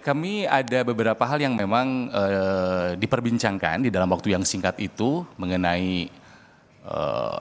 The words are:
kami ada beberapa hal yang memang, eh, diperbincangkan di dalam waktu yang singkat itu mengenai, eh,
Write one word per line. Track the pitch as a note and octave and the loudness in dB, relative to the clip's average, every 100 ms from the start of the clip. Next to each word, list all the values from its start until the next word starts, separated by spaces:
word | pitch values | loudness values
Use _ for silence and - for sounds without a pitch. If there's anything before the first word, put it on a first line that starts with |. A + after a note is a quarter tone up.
| D3 | -2
kami | C#3+ F3+ G#3 F3 | 0 0 -2 0
ada | C3+ B2 B2+ B2 | 0 2 0 0
beberapa | A2+ A2+ G#2+ B2 | 2 2 2 0
hal | D3 | 0
yang | C#3 A2+ | 0 0
memang, | G2 A#2 C3 C3 A#2+ | 2 2 2 -2 -2
eh, | G2+ G2 G2 F#2+ F#2+ F#2 F#2 F2 F2+ | 0 0 2 2 0 0 0 -2 -2
diperbincangkan | A2 A#2+ A#2 A2+ G#2+ F#2+ E2 E2+ C3+ | 0 0 0 0 0 0 -2 0 0
di | |
dalam | F#2+ F#2 | 2 2
waktu | F2+ G#2+ F#2 | 2 2 0
yang | F#2+ | 0
singkat | F#2 F#2 - | -2 -2 -2
itu | G2 - A#2 E3 F3 - | -6 -2 0 0 -4 -6
mengenai, | F2+ F#2 F2 F2 F#2 F2+ E2 - - - - - _ - - | -2 0 2 2 0 -2 -4 -10 -20 -20 -20 -20 _ -20 -8
eh, | - D2 A1+ A1+ G1+ | -4 -2 -2 -4 -6